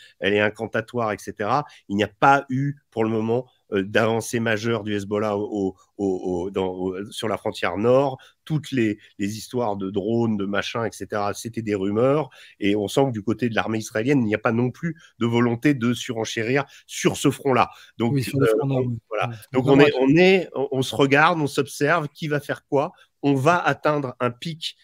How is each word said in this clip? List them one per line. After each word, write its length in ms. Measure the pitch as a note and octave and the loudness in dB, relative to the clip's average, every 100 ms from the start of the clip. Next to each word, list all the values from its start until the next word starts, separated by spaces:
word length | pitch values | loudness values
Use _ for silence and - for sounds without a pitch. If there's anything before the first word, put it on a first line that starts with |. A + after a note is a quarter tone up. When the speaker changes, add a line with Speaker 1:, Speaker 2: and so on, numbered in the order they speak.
| - - | -18 -4
Speaker 1:
elle 140 | F#2+ | 0
est 60 | G#2 | 2
incantatoire, 720 | G#2 G#2 G#2+ A#2 A2+ A#2+ A2 | 2 0 -6 -4 -4 -4 -4
et 60 | G2 | -4
cetera, 460 | - - G#2 C#3 D3 - - | -8 -6 -2 -2 -4 -12 -6
il 60 | G2+ | -2
n'y 60 | |
a 40 | G2+ | -2
pas 380 | - C#3 C#3 - | 4 4 4 2
eu 280 | B2+ C#3+ C#3+ _ | -4 -4 -6 _
pour 140 | A2+ | -2
le 60 | A2+ | -2
moment, 360 | A2+ A2 A#2+ B2+ _ - | 0 0 -2 -4 _ -4
euh, 120 | G2 | -2
d'avancée 560 | G2 A2 A2+ A2+ - A#2+ | 0 2 2 0 -2 -2
majeure 440 | A#2 G#2+ A#2 A2+ | 0 -2 -2 -4
du 120 | G#2 G#2 | -2 -6
Hezbollah 420 | G2 G#2 G#2+ G2+ | -2 -2 0 -2
au, 60 | |
au, 320 | G#2 G#2 F#2+ - _ - | -2 -2 -2 -4 _ -4
au, 80 | G2 | -2
au, 440 | F#2 F#2 F2 F#2+ | -2 -4 -4 -4
dans, 200 | F#2+ F#2 | -4 -4
au, 420 | F#2 F#2 F#2 G#2 | -4 -6 -6 -10
sur 160 | - G#2+ | -8 -6
la 100 | F#2+ | -4
frontière 400 | A2 - G2 F2 | -6 -4 -4 0
nord. 400 | A#2 C3 C#3 C3 - _ | 4 4 2 -4 -14 _
Toutes 280 | - D#3 - | -6 -4 -2
les, 260 | C3 A2 G#2 - - | 0 0 -2 -10 -8
les 180 | G2+ A2 | -6 -6
histoires 400 | - B2+ A2+ G2 | -8 -4 -2 -4
de 140 | F#2+ | -4
drones, 460 | G2+ G2+ A#2 A#2 G#2 | -4 0 0 0 0
de 80 | G2 | -2
machins, 400 | G2+ - A#2+ G#2+ | -4 -4 -4 -6
et 60 | |
cetera, 440 | - G2 G#2+ G2+ G2 | -8 -6 -4 -4 -6
c'était 260 | A#2 A2+ | -8 -8
des 140 | A2 G2+ | -4 -2
rumeurs. 560 | G2 G#2+ C3 D3+ C3+ - - - | 0 0 2 2 -2 -10 -20 -2
Et 160 | G2 G#2 | 0 0
on 120 | G2 | 0
sent 180 | - C#3 | 2 0
que 40 | |
du 100 | A2 | 0
côté 260 | G#2+ G#2+ B2 | -4 -2 0
de 60 | |
l'armée 240 | G#2 G#2 A2 | 0 -2 -4
israélienne, 440 | G#2+ A2 B2 C#3+ | -4 -2 2 2
il 40 | G#2+ | 2
n'y 80 | |
a 60 | G#2 | 0
pas 120 | B2 | 0
non 200 | A#2 B2 | 0 -2
plus 240 | - E3 D#3+ - - | -4 -8 -10 -14 -4
de 80 | A#2 | 0
volonté 480 | A#2 A#2+ A#2+ D3+ C3+ | 2 2 2 0 2
de 180 | A#2+ | 0
surenchérir 720 | A#2 - A2+ A2 A2+ A2 C#3 - - - | -2 -4 -6 -6 -4 -2 -2 -4 -12 -16
sur 280 | - E3 - | -2 -2 2
ce 140 | C#3+ | 0
front-là. 400 | - C#3 B2 - - - - | 0 2 2 2 -2 -14 -4
Donc, 140 | A#2 | 0
Speaker 2:
Oui, 100 | C#3+ | 0
sur 160 | G#2+ C#3 | -2 0
le 80 | A#2 | 2
Speaker 1:
euh, 100 | G#2+ | 2
Speaker 2:
front 100 | C3+ | 0
nord, 100 | C3+ | -2
Speaker 1:
on, 80 | B2 | -2
Speaker 2:
oui. 100 | A#2 - | -6 -6
Speaker 1:
voilà. 220 | G#2+ F#2 | -4 -4
Speaker 2:
Oui. 60 | A2 - | -6 -4
Speaker 1:
Donc, 120 | B2+ C3+ | 0 6
Speaker 2:
Non, 80 | |
Speaker 1:
on 20 | C#3 | 6
Speaker 2:
moi, 120 | D3 | 6
Speaker 1:
est, 60 | B2+ | 4
on 160 | C3+ D#3+ | 4 6
est, 340 | F#3 F#3+ D#3+ B2+ | 6 4 0 -4
on, 120 | C#3 | -4
on 100 | C3 | -2
se 140 | B2+ A2+ | -2 2
regarde, 440 | C#3 C#3+ E3 E3 | 4 6 4 2
on 80 | C#3+ | -2
s'observe, 600 | - B2+ - C#3+ E3+ D3 | -2 -4 -2 0 0 -2
qui 200 | - D#3 | -8 -4
va 120 | D3 | -4
faire 260 | - B2+ - | -4 -10 -2
quoi ? 280 | C#3 E3 - _ _ | -2 -2 -8 _ _
On 140 | C#3+ C#3 | 0 2
va 220 | C#3+ F3 | 4 4
atteindre 580 | D3+ C3+ D3+ D3 C3 - | 2 0 0 0 -4 -4
un 120 | B2 | -4
pic 460 | A#2+ E3 D#3+ - - | -4 -10 -10 -12 -14